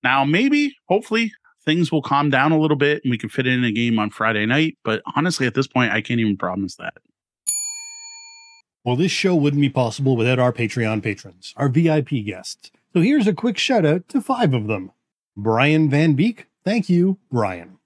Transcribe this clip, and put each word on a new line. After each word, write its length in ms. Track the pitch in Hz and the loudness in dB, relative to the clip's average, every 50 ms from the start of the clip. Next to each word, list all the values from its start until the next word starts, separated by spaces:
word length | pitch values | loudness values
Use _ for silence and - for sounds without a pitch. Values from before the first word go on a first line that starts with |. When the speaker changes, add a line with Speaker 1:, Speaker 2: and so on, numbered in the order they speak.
| - | 0
Speaker 1:
Now, 200 | 127 131 139 139 | 2 2 2 2
maybe, 520 | 143 156 190 254 277 294 294 294 277 - _ _ | 2 2 2 2 2 0 0 0 -2 -6 _ _
hopefully, 460 | - 180 214 - - 214 226 233 214 - _ _ _ _ _ _ | -2 -2 -2 0 -2 -2 -2 -2 -2 -6 _ _ _ _ _ _
things 260 | 156 156 175 170 - | -2 0 0 0 0
will 100 | 165 151 | 0 -4
calm 280 | - - 143 143 147 147 | -2 0 0 0 2 2
down 220 | 135 127 135 156 | 2 2 2 2
a 80 | 160 156 | 2 2
little 180 | 156 156 151 | 2 2 2
bit 240 | 139 143 143 147 - - | 2 2 0 0 -2 -2
and 80 | 135 | -4
we 60 | 120 | -4
can 120 | 110 - 107 | -4 -6 -6
fit 160 | - - 127 | -6 -4 -2
in 180 | 127 127 123 123 | 0 0 0 0
a 80 | 120 | 0
game 280 | 104 117 120 120 113 110 | 0 0 0 0 0 0
on 100 | 107 104 | -2 -4
Friday 360 | - - 110 110 110 104 107 | -4 -2 -2 0 0 0 0
night. 320 | 110 127 147 160 160 - _ _ | 0 0 0 0 -2 -4 _ _
But 200 | 113 110 104 _ - - | -4 -4 -4 _ -4 -4
honestly, 300 | 139 156 180 165 - 135 | -2 -2 -2 -2 -2 -4
at 80 | 120 - | -2 0
this 140 | 131 135 | -2 -4
point, 240 | - _ 127 123 113 | -2 _ -2 0 0
I 100 | - 110 | -2 -4
can't 200 | 107 - 123 117 | -4 -2 -2 0
even 160 | 113 107 98 | 0 0 0
promise 380 | 95 - 90 92 98 98 87 - | -2 -4 -6 -4 -4 -6 -8 -8
that. 180 | - - - _ - _ _ _ _ _ _ _ _ _ - - - - - - - - - - - - - - - - - - - _ _ _ _ _ _ _ _ _ | -12 -14 -14 _ -16 _ _ _ _ _ _ _ _ _ -6 -4 -4 -6 -8 -10 -12 -16 -18 -20 -20 -20 -20 -20 -20 -20 -20 -20 -20 _ _ _ _ _ _ _ _ _
Speaker 2:
Well, 100 | 123 123 | -4 -2
this 160 | 131 180 185 | 0 0 -2
show 240 | - - - 185 180 | -2 0 0 2 2
wouldn't 260 | 160 143 147 143 147 | 2 2 2 2 2
be 80 | 143 131 | 0 2
possible 460 | - 135 123 113 117 - 139 131 131 | 2 0 -2 -2 -2 -2 0 0 2
without 220 | 117 113 123 127 | 2 2 0 2
our 160 | 127 127 123 123 | 2 2 0 0
Patreon 480 | - 117 107 - 127 117 107 110 107 | -2 -4 -4 -2 -2 -2 -2 -2 -2
patrons, 540 | 98 113 98 - - 98 90 _ - - - | -4 -6 -6 -6 -12 -20 -20 _ -20 -20 -6
our 120 | - 139 143 | -2 -2 2
V 200 | 120 156 165 160 | 2 2 2 4
I 120 | 156 151 | 2 2
P 200 | 135 - 147 127 | 0 -2 -4 -4
guests. 480 | 104 104 92 92 95 - - _ - - _ _ _ _ _ | -4 -6 -8 -10 -14 -16 -18 _ -20 -20 _ _ _ _ _
So 80 | 180 | 2
here's 240 | 165 240 294 302 208 | 2 4 2 2 2
a 80 | 214 - | 0 0
quick 240 | - - 247 208 | 0 -2 -4 -2
shout 260 | - - - 262 220 160 | -2 -2 0 2 2 4
out 240 | 147 156 185 - _ | 2 2 0 -4 _
to 120 | - 269 | -4 -4
five 320 | 202 - 262 240 240 156 131 | -2 -2 -2 0 2 2 2
of 140 | 117 104 | 0 -2
them. 240 | 104 110 95 92 92 _ _ _ _ _ _ _ _ _ | -2 -4 -6 -6 -12 _ _ _ _ _ _ _ _ _
Brian 540 | 104 101 113 110 113 135 147 156 156 160 151 | -6 -2 0 2 2 4 4 4 4 4 2
Van 240 | 135 143 160 165 147 | 2 2 4 4 4
Beek. 320 | 131 180 240 226 - - _ _ _ _ | 2 2 0 -2 -6 -18 _ _ _ _
Thank 240 | 185 220 240 - | -2 -2 -2 0
you, 300 | - 180 175 175 190 190 _ _ _ | 2 2 2 4 2 0 _ _ _
Brian. 480 | 123 120 107 95 92 87 85 - 185 _ _ | -2 -2 -2 -2 -4 -8 -14 -18 -20 _ _